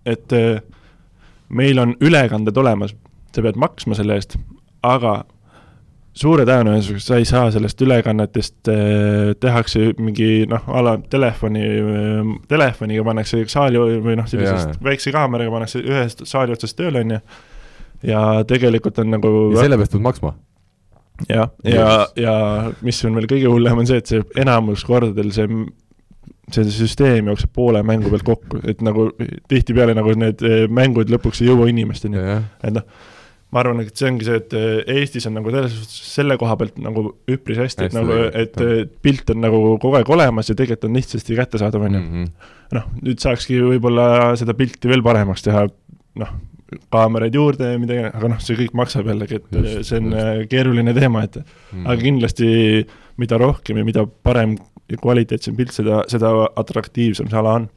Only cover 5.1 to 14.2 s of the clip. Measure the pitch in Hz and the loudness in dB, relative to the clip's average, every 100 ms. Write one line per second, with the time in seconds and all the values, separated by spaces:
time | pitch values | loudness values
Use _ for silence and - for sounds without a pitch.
5.1 | 104 - _ _ - _ - _ _ - | -2 -6 _ _ -20 _ -20 _ _ -20
6.1 | - 147 160 120 127 110 107 101 104 - | -2 2 4 4 4 4 2 0 -6 0
7.1 | 123 113 123 120 107 104 - 131 123 113 | 0 2 2 2 0 -2 0 2 2 2
8.1 | 107 104 117 - _ - 107 104 104 104 | 0 -2 -4 -6 _ -2 0 2 2 2
9.1 | 104 104 104 127 120 110 110 110 110 113 | 2 0 0 2 2 0 2 0 0 -4
10.1 | 104 110 110 107 113 - 127 120 110 - | 0 2 2 2 -2 -2 0 0 0 -2
11.1 | 139 127 110 110 107 107 107 107 104 107 | 0 0 0 -4 -2 -2 -2 -2 -2 -2
12.1 | 107 110 107 - 151 139 113 110 107 110 | -2 -2 -6 -2 2 2 0 -4 -2 -2
13.1 | 110 110 117 110 143 139 120 117 113 113 | -2 -2 -2 -2 0 2 2 2 0 -2
14.1 | 113 | -2